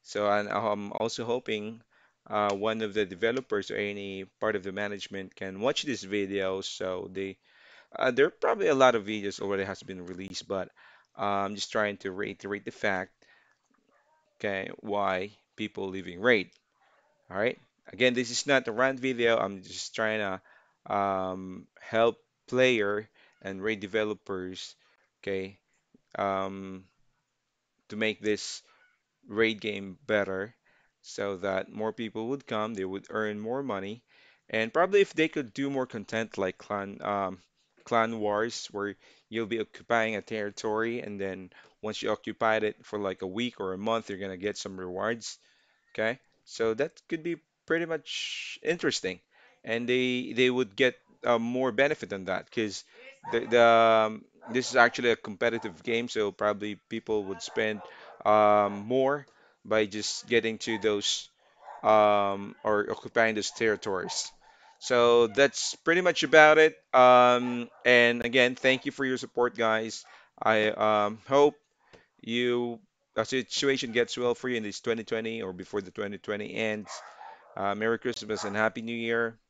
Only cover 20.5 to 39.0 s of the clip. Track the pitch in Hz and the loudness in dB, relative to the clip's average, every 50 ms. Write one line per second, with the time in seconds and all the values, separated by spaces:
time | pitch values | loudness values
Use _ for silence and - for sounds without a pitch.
20.5 | _ _ _ _ _ _ _ - 101 101 98 98 95 95 95 92 92 92 92 92 | _ _ _ _ _ _ _ -4 -2 0 0 0 0 -2 -2 -4 -6 -8 -10 -12
21.5 | 92 95 - _ _ - - - 113 113 117 120 110 _ _ _ _ _ _ - | -12 -14 -16 _ _ -20 -12 -2 2 2 2 2 2 _ _ _ _ _ _ -4
22.5 | 127 127 131 127 123 110 101 101 104 104 110 _ _ _ _ _ _ _ - 98 | 2 2 4 4 4 2 0 -2 -2 -4 -8 _ _ _ _ _ _ _ -12 -10
23.5 | 95 95 95 110 110 98 104 98 95 110 107 107 104 98 _ - 98 92 92 92 | -10 -6 -4 -4 -4 -6 -8 -4 -2 -2 0 0 -4 -8 _ -8 -8 -8 -8 -8
24.5 | 92 - - - - _ _ _ _ _ _ _ _ _ - 101 98 95 95 95 | -10 -12 -14 -16 -18 _ _ _ _ _ _ _ _ _ -8 -6 -6 -6 -6 -8
25.5 | 98 _ _ _ _ _ _ _ _ _ _ _ - - 101 98 95 95 95 95 | -14 _ _ _ _ _ _ _ _ _ _ _ -6 -4 -2 -2 0 -2 -4 -4
26.5 | 98 98 95 95 95 92 95 _ _ _ _ _ _ _ _ _ _ _ _ _ | -6 -10 -12 -12 -14 -16 -18 _ _ _ _ _ _ _ _ _ _ _ _ _
27.5 | _ _ _ _ _ _ _ _ 107 104 110 107 104 - 101 107 104 98 - - | _ _ _ _ _ _ _ _ -4 -2 -2 -2 -2 -2 -2 -2 -2 -2 -4 -10
28.5 | - - _ _ _ _ _ _ _ _ _ _ _ _ _ - 101 107 113 110 | -12 -14 _ _ _ _ _ _ _ _ _ _ _ _ _ -6 0 2 2 2
29.5 | 110 101 110 110 104 98 98 98 90 _ _ - 110 104 98 95 95 95 101 117 | 0 -2 -6 -8 -8 -8 -10 -12 -14 _ _ 0 0 0 0 0 -4 -6 -6 -8
30.5 | _ _ _ _ _ _ _ _ _ _ _ - - - 104 101 98 90 92 98 | _ _ _ _ _ _ _ _ _ _ _ -16 -8 -6 -6 -6 -4 -4 -4 -2
31.5 | 95 95 98 - 104 107 107 110 104 - 117 107 _ 110 110 120 139 139 - - | -2 -2 -4 -6 -8 -6 -6 -6 -6 -6 -10 -8 _ -8 -6 -6 -8 -8 -8 -6
32.5 | 117 107 107 110 117 98 95 92 95 98 - - - 107 107 107 104 104 107 110 | -4 -4 -4 -4 -6 -6 -6 -6 -8 -10 -10 -6 -4 -4 -4 -4 -6 -6 -6 -6
33.5 | 123 135 143 131 104 95 95 101 110 123 _ _ _ _ _ _ _ _ _ _ | -6 -6 -4 -6 -6 -6 -6 -8 -12 -14 _ _ _ _ _ _ _ _ _ _
34.5 | - 110 110 113 - 156 175 185 202 202 196 - - 156 160 160 - 160 135 110 | -4 -2 -2 0 2 0 2 4 4 2 2 2 2 0 0 0 0 -6 -8 -6
35.5 | _ - 139 139 139 135 127 - - 110 101 - - 113 113 107 - - 98 92 | _ -6 -6 -4 -2 -4 -4 -4 -8 -12 -10 -4 -4 -4 -4 -4 -4 -2 -2 -2
36.5 | - _ - - 107 101 98 101 101 - - 101 101 101 98 92 92 87 _ _ | -2 _ -10 -8 -6 -6 -6 -8 -10 -8 -4 -2 -2 -2 -2 -4 -6 -10 _ _
37.5 | _ _ _ _ _ _ _ - 120 113 113 113 117 110 104 104 104 104 113 120 | _ _ _ _ _ _ _ 0 2 2 2 0 -2 -4 -2 -2 0 0 -2 -2
38.5 | - - - - - 101 101 101 95 _ | -4 -10 -12 -10 -8 -6 -6 -6 -8 _